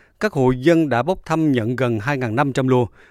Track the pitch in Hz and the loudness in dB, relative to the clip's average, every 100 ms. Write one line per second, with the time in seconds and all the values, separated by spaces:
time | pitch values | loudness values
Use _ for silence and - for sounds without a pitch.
0 | _ _ 214 143 127 127 143 165 151 120 | _ _ -4 0 0 2 2 2 2 0
1 | 139 190 - 160 156 127 110 123 123 110 | -2 -6 -4 -2 0 0 0 -2 -2 -2
2 | 113 143 120 113 143 131 131 127 117 - | -2 -4 -2 -2 0 0 2 2 0 -6
3 | - | -20